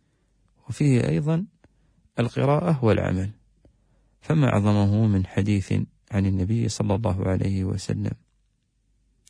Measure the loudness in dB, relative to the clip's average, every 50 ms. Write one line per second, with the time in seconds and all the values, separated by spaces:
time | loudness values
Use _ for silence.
0 | _ _ _ _ _ _ _ _ _ _ _ _ _ -10 -4 0 2 2 2 2
1 | 2 0 0 0 0 0 -2 -2 -4 -6 _ _ _ -20 _ _ _ _ _ _
2 | _ _ -6 -4 -4 -4 -2 -2 0 2 2 2 2 0 0 2 2 2 2 2
3 | 0 -2 -2 -2 -4 -6 -8 -12 _ _ _ _ _ _ _ _ _ _ _ _
4 | _ _ _ _ -6 -2 0 2 2 2 2 2 2 2 2 2 2 2 2 2
5 | 2 2 2 2 0 -2 -2 -2 0 0 0 0 0 -2 -2 -2 -2 -4 _ _
6 | _ -6 -2 0 0 2 0 0 0 0 0 0 -2 -2 -2 -2 -2 -2 -2 -2
7 | -2 -2 -2 -2 -2 -2 0 0 0 0 -2 -2 -2 -2 -4 -4 -4 -4 -4 -4
8 | -4 -6 -6 -8 _ _ _ _ _ _ _ _ _ _ _ _ _ _ _ _
9 | _ _ _ _ _ _